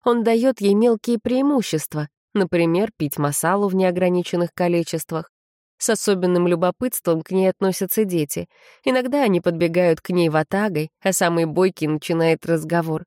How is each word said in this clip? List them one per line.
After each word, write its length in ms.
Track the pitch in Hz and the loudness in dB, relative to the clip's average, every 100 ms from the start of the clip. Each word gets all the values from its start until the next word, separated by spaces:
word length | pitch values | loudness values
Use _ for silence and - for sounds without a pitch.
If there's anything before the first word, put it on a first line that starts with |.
| 247 | 2
Он 140 | 240 | 2
даёт 380 | 226 226 262 247 | 2 2 2 2
ей 120 | 202 | 2
мелкие 460 | 202 240 220 - 233 | 4 4 2 0 -2
преимущества, 880 | 226 254 277 277 190 156 - 151 147 _ _ | 0 0 2 0 0 -4 -4 -8 -8 _ _
например, 580 | 208 180 175 165 170 220 _ | -2 0 2 2 0 -2 _
пить 220 | 143 - | -6 -2
масалу 500 | 147 147 160 196 202 | -2 -2 -2 0 0
в 80 | 185 | 0
неограниченных 760 | 185 180 180 180 175 175 175 | 0 0 0 0 -2 -4 -4
количествах. 760 | - 175 175 165 160 - 160 - _ _ _ _ _ | -2 0 0 -2 -8 -6 -8 -10 _ _ _ _ _
С 100 | - | -4
особенным 580 | 208 - 190 180 180 175 | -2 0 0 2 2 2
любопытством 760 | 170 180 - 247 - - 165 | 2 0 -2 -6 -4 -2 -2
к 100 | - | -2
ней 180 | 190 185 | 0 0
относятся 560 | - 190 180 190 - 208 | 0 -4 -2 -4 -2 0
дети. 420 | 175 147 - 170 _ - _ - | -2 -2 -6 -10 _ -20 _ -2
Иногда 380 | 254 247 285 | 0 0 0
они 180 | 247 175 | 2 2
подбегают 580 | 175 165 170 175 175 160 | 0 0 0 2 2 0
к 120 | - | 0
ней 180 | 180 165 | 0 2
ватагой, 600 | 156 156 196 214 156 156 _ | 0 0 -2 -2 -4 -6 _
а 80 | 196 | -4
самый 320 | 180 175 170 | 0 0 2
бойкий 440 | 165 156 190 - 156 | 0 2 0 0 -4
начинает 580 | 151 - 165 165 160 - | -4 -2 0 2 0 0
разговор. 580 | 165 156 170 165 156 | -4 0 -2 -2 -6